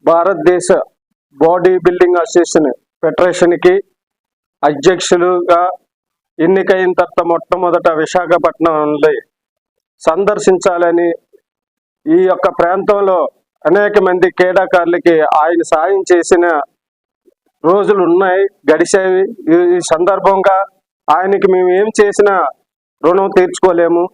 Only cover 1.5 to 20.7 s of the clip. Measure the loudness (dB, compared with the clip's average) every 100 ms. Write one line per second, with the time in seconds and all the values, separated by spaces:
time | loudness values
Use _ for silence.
1.5 | 2 0 -2 -2 2 2 2 0 0 0
2.5 | 0 -2 -6 _ _ -4 0 -2 2 0
3.5 | 2 0 0 -4 _ _ _ _ _ _
4.5 | _ -4 0 0 0 -2 0 0 -2 0
5.5 | 0 0 -6 _ _ _ _ _ -4 0
6.5 | 0 -2 -2 -2 -2 -4 -4 -2 -4 -4
7.5 | -4 -2 0 0 -2 -2 -4 0 0 0
8.5 | -2 -2 -2 -2 0 0 -2 _ _ _
9.5 | _ _ _ _ _ -2 -2 -2 -2 0
10.5 | 2 0 0 0 0 0 -4 _ _ _
11.5 | _ _ _ _ _ 0 0 2 0 -2
12.5 | 0 -2 -2 -2 0 0 0 -2 _ _
13.5 | _ 0 2 2 2 0 0 -2 0 0
14.5 | 0 0 0 0 0 0 2 2 0 0
15.5 | -2 -2 -2 0 -2 0 0 2 0 2
16.5 | -2 -6 _ _ _ _ _ _ _ _
17.5 | _ 0 0 2 0 2 0 0 0 -2
18.5 | _ -2 0 2 0 0 -2 -2 -6 0
19.5 | 0 2 -2 -2 -2 0 0 0 0 0
20.5 | 0 -4